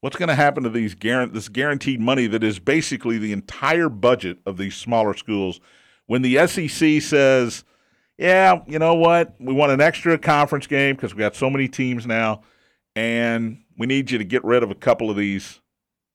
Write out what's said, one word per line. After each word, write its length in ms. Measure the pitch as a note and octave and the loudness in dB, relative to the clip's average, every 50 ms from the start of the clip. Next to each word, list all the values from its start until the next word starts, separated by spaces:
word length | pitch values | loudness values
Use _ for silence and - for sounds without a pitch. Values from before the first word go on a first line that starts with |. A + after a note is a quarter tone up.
What's 160 | - C3 - | -8 -8 -6
gonna 180 | - F3+ E3 D3+ | -4 -2 -2 2
happen 280 | C3+ D3+ C#3+ - - C3 | 4 4 2 2 0 -4
to 80 | A#2+ | -2
these 240 | A2 A#2+ A2+ G#2 F2+ | -2 -2 -2 -2 -6
guaran-, 380 | - - A2 A#2+ B2+ B2+ G#2+ - | -6 -4 -2 0 0 -2 -2 -4
this 160 | A2 G2+ - | -10 -10 -8
guaranteed 520 | G#2 A#2+ C3+ D3 D3 C#3 - C#3 C3+ A#2+ | -6 -4 -2 -2 -2 -2 -2 -4 -4 -2
money 260 | A2 A#2+ C3 C#3 B2 | 0 0 0 0 0
that 160 | A2 G2+ A2+ A2 | 0 0 0 0
is 140 | A2 G#2+ F2+ | -2 -2 -2
basically 600 | E2+ - C#3 D#3+ D3+ - C#3 B2+ - B2 A#2 A2+ | -2 0 0 0 0 -2 -8 -6 -4 -4 -4 -2
the 140 | G#2 G#2+ G#2 | -4 -4 -6
entire 560 | G2+ G2+ - - - - C#3 D#3+ E3+ E3+ D#3 | -6 -8 -12 -12 -4 -2 0 0 2 0 -2
budget 480 | A#2+ G2+ F#2 A#2+ B2+ A#2+ - F#2 F2 _ _ | -2 0 2 2 2 2 0 -8 -10 _ _
of 100 | - G2 | -10 -8
these 180 | F2+ G2 G2 F#2 | -6 -8 -8 -8
smaller 380 | - - A#2+ A#2 A2+ A2 G#2 G2 | -10 -6 -2 0 0 2 0 -2
schools 460 | - - - G#2+ G2+ G2 F#2 F2 - _ _ _ _ _ _ _ _ _ | -4 -6 -4 -2 -2 -2 -2 -4 -8 _ _ _ _ _ _ _ _ _
when 160 | _ - B2+ C3 | _ -2 0 0
the 160 | B2+ B2+ C3+ | 2 4 4
S 180 | E3 E3 - - | 2 2 0 -4
E 100 | E3+ D3+ | -6 -6
C 320 | - - D#3+ D#3 D3+ D3+ | -2 0 2 2 2 2
says, 640 | D3+ - - D3 C#3 C3+ C3 C3 B2 A#2 A2 - - _ _ _ _ _ _ _ _ _ _ | 0 0 2 4 4 4 4 4 2 -2 -6 -10 -16 _ _ _ _ _ _ _ _ _ _
"Yeah, 440 | _ E3+ F3 F#3 F#3+ F#3+ F#3+ F#3 E3+ - | _ 2 2 4 6 6 6 4 4 0
you 120 | - D3 D#3 | -6 -4 0
know 160 | D#3+ E3 E3+ | 2 2 4
what? 400 | E3 E3 E3 E3+ E3+ E3+ E3 - _ | 4 4 4 4 4 2 0 -6 _
We 140 | B2 B2+ C3+ | -6 -4 0
want 200 | C3+ D3 C#3+ C#3 | 2 2 2 4
an 80 | C3 | 4
extra 360 | D3 E3 D#3+ - - E3+ E3 D3+ | 4 2 2 0 0 0 0 0
conference 480 | - - D3+ D3 D3 C#3+ - C#3+ - | 2 2 2 2 2 2 0 -6 -6
game 300 | - D3 C#3 C#3 C#3 C3+ | -2 -2 0 0 0 0
'cause 180 | C3+ - G#2+ F#2+ | -2 -6 -8 -4
we 40 | G2+ | -2
got 140 | G#2+ G#2 - | -2 -2 -2
so 160 | - C#3 C3+ | -2 -2 -2
many 160 | C3+ C#3 C3+ B2 | 0 0 -2 -4
teams 380 | - - C3+ B2+ B2+ A#2+ A2 | -4 -4 -4 -4 -4 -6 -6
now, 360 | A#2 A2+ A2+ A2+ A2 G#2+ G#2 _ _ _ _ _ _ _ _ _ _ _ | -4 -2 0 0 0 -2 -4 _ _ _ _ _ _ _ _ _ _ _
and 640 | A2 A2+ A#2 A#2 A#2 A#2 A#2 A#2 A#2 A#2 A2+ A2+ - _ _ _ | -4 -4 -2 -2 -2 -2 -2 -2 -2 -4 -6 -8 -12 _ _ _
we 100 | - A2 | -8 -4
need 240 | B2 C3 C#3 C3+ C3 | -2 -2 -2 -2 -2
you 60 | C3 A#2 | -4 -4
to 60 | G#2+ | -4
get 200 | F2+ G#2+ B2 - | -2 -2 -2 0
rid 180 | G2+ A#2+ B2 A#2 | 2 2 2 2
of 80 | G#2 | 0
a 40 | G2 | -4
couple 360 | - - C3 A#2+ - A#2 G#2+ | -4 0 0 2 2 2 -4
of 60 | G#2+ | -2
these 440 | G2 G#2 G2+ G2 G2 - - - _ _ _ _ _ _ _ _ _ _ _ _ | -2 -2 -2 -2 -4 -8 -10 -20 _ _ _ _ _ _ _ _ _ _ _ _